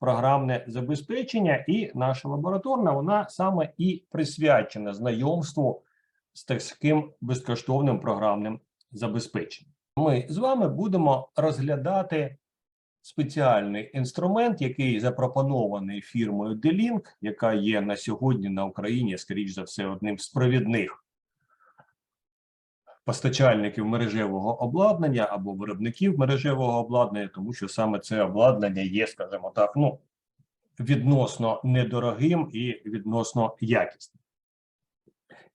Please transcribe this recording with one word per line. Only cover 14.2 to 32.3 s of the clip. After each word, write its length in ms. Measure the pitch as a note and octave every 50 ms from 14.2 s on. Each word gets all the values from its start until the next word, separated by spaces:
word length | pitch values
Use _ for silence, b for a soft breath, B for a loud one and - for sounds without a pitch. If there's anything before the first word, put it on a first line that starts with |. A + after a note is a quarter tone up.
| F3 F#3 G3+ A3+ A#3+ A#3+ G#3 -
який 400 | - C3+ B2+ - C3+ B2+ A#2 G#2
запропонований 1000 | A2+ B2+ B2 - B2+ B2+ - C3+ C3+ C#3 C#3 B2 A2+ G2+ G2+ G2+ G2 G2 G2+ G2+
фірмою 560 | - - - A#2+ A2+ G#2 G#2 G2+ G#2 G#2+ A2
D-Link, 460 | A2 A2 D#3 E3 G3 A3+ A#3+ A#3 G#3 - - - -
яка 320 | C#3+ - - - A#2+ A2
є 280 | A2 G#2 G2+ G#2+ A2 G#2
на 160 | G2+ G#2 G#2
сьогодні 520 | G2+ - A#2 A2 - B2+ C3 B2 G#2 G2 G2
на 160 | F#2+ F#2+ G2
Україні, 540 | F#2+ - - G2+ G#2+ A#2+ B2 B2 G2+ F#2 F2+
скоріш 360 | - - G2 G2+ G#2 G2 F#2
за 80 | F#2+
все, 240 | F2 - - - G2+
одним 320 | F#2+ G2 F#2+ G2+ G#2+ G#2 G2
з 100 | - -
провідних 760 | - C3+ B2+ B2 B2+ B2+ G2+ G#2+ A#2 A2 F#2 - - - _ _ _ _ _ _ _ _ b b b b b b b b b b b _ _ _ _ _ _ _ _ _ _ _ _ _ _ _ _ _ _ - - _ -
постачальників 840 | - B2+ - - C3 B2+ - C3+ B2+ A2 G#2+ G#2 G#2 - A2+ G#2+
мережевого 760 | A2 A2+ A#2 A#2 A2 G2+ A2 G#2+ G2 G2 F#2+ F#2+ A2+ A#2 -
обладнання 680 | B2 A#2+ C#3 F3+ G3 G#3+ G3 E3 E3 D3+ C3 A#2+ G#2+ G2
або 220 | G2+ G2+ F#2+ G2+
виробників 640 | G2 F#2+ G#2 G#2 G2+ F#2 A2 A#2 A2+ - F#3 G3 E3+ C#3+
мережевого 640 | C3 B2+ C#3 C3 C#3 D3 C#3 C3 C3 A#2+ A#2+ A#2+ A#2
обладнання, 460 | A#2 A#2+ B2 A#2+ G2+ G#2 G#2 G2+ G2 -
тому 180 | F#2+ G2 A#2
що 160 | B2 - G2 F#2+
саме 300 | - - A2 G#2+ G#2+ G2
це 240 | - - A2+ G#2+
обладнання 600 | G2+ F#2 F#2+ G#2+ A#2 C3 B2 G#2 G#2 G2+ F#2+ F#2+
є, 240 | F#2+ F#2 F#2+ G#2 A2+
скажімо 460 | A2 - - F#2 F#2 G2 F#2 F#2 - -
так, 220 | A2+ G#2 - -
ну, 220 | C#3+ D3 B2+ - - _ _ _ _ _ _ _ _ _ _ _ _ _ _ _ -
відносно 800 | B2 B2+ C#3+ A2+ A#2 C#3 C#3+ C3+ A#2+ G#2+ - - A2+ A2+ G#2+ - -
недорогим 840 | B2+ B2+ B2+ A#2+ G#2+ B2 A#2+ A#2 A#2+ A2 A2 C3 D#3+